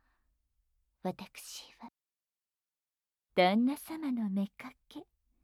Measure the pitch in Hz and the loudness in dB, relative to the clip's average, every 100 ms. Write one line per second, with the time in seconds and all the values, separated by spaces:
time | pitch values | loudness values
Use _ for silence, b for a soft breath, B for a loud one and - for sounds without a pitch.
0 | _ _ _ _ _ _ _ _ _ _ | _ _ _ _ _ _ _ _ _ _
1 | 185 180 190 - - - - - 240 - | -6 -6 -12 -16 -16 -16 -16 -18 -20 -20
2 | _ _ _ _ _ _ _ _ _ _ | _ _ _ _ _ _ _ _ _ _
3 | _ _ _ - 180 214 247 294 - 320 | _ _ _ 4 6 6 4 0 -6 -6
4 | 294 240 214 190 196 - 254 - - 294 | -4 -2 0 -2 -2 -6 -18 -18 -18 -18
5 | - _ _ _ | -18 _ _ _